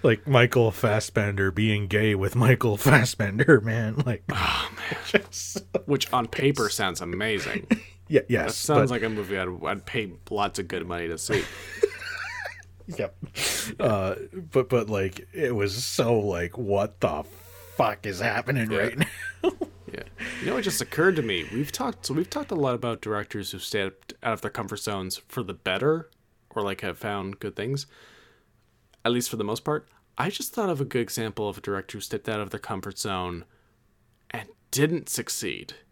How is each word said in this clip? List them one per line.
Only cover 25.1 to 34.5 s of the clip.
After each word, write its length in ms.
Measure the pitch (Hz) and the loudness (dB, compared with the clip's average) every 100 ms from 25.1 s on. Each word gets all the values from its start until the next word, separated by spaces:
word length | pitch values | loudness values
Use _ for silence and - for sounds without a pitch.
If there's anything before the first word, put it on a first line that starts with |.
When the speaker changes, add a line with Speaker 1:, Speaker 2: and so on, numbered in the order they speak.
| - _ | -8 _
Speaker 2:
for 140 | - | -8
the 100 | 98 | -6
better, 560 | 87 - 92 131 160 160 _ _ _ _ | -6 -2 0 2 2 -2 _ _ _ _
or, 100 | - | -4
like, 180 | 101 95 | -2 -2
have 160 | 101 87 | -6 -6
found 420 | 110 101 95 98 | -4 -4 -6 -8
good 160 | 104 92 | -10 -6
things, 300 | 107 139 139 - - - - _ _ _ _ _ _ _ 113 | -4 -4 -6 -16 -20 -20 -20 _ _ _ _ _ _ _ -2
at 60 | |
least 180 | 120 120 | 0 -2
for 40 | 113 | -4
the 80 | |
most 200 | 104 110 | -4 -4
part. 240 | - 151 - _ _ - | -2 -4 -6 _ _ -4
I 120 | 151 | -4
just 200 | - - | -2 -6
thought 160 | - 202 | -2 -2
of 120 | 156 | -2
a 40 | 131 | -2
good 160 | 123 | -2
example 460 | 117 - 113 104 104 | -2 -4 -6 -4 -6
of 100 | 95 | -4
a 20 | |
director 360 | - 101 - 107 | -4 -6 -6 -10
who 40 | |
stepped 260 | - 107 - | -8 -8 -4
out 100 | 107 | -4
of 100 | 101 | -4
their 100 | 104 | -8
comfort 380 | - 101 101 92 | -6 -8 -8 -8
zone 480 | 107 95 90 87 - _ _ _ _ _ _ _ _ | -4 -2 -4 -6 -12 _ _ _ _ _ _ _ _
and 180 | 120 101 | -12 -12